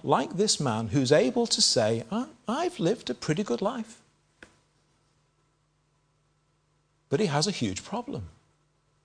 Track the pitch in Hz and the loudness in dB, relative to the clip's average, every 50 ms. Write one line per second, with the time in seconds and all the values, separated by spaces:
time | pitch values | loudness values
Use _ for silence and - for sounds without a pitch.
0 | - 135 147 220 269 - - 170 214 208 - - 151 127 110 110 113 98 107 143 | 0 2 2 2 2 -2 -2 0 0 2 2 0 0 0 0 0 -2 0 0 2
1 | 131 123 147 160 226 262 220 240 233 220 - - - - - 123 107 107 113 113 | 4 6 6 6 6 4 2 0 0 0 2 2 2 2 4 4 2 2 2 -2
2 | - - 196 233 254 - - _ - - 233 302 359 349 - - 170 170 240 - | -4 -4 -4 -4 -4 -6 -10 _ -6 -6 -4 -2 -2 -4 -2 0 0 0 0 -2
3 | - - 240 - - - 151 180 208 - 240 226 190 214 269 240 220 - - - | -4 -8 -8 -6 -2 -2 -2 -2 -2 -2 -2 -2 -2 -4 -4 -4 -10 -12 -14 -20
4 | _ _ _ _ _ _ _ _ - - _ _ _ _ _ _ _ _ _ _ | _ _ _ _ _ _ _ _ -20 -20 _ _ _ _ _ _ _ _ _ _
5 | _ _ _ _ _ _ _ _ _ _ _ _ _ _ _ _ _ _ _ _ | _ _ _ _ _ _ _ _ _ _ _ _ _ _ _ _ _ _ _ _
6 | _ _ _ _ _ _ _ _ _ _ _ _ _ _ _ _ _ _ _ _ | _ _ _ _ _ _ _ _ _ _ _ _ _ _ _ _ _ _ _ _
7 | _ - 139 - 214 170 143 147 165 202 - - 120 98 92 - - - 202 240 | _ -4 0 0 0 2 2 0 0 0 -2 -2 -2 -4 -4 -6 -8 -8 -8 -8
8 | - - - 127 90 82 - _ _ _ _ _ _ _ _ _ _ _ _ _ | -8 -8 -10 -10 -10 -12 -16 _ _ _ _ _ _ _ _ _ _ _ _ _
9 | _ | _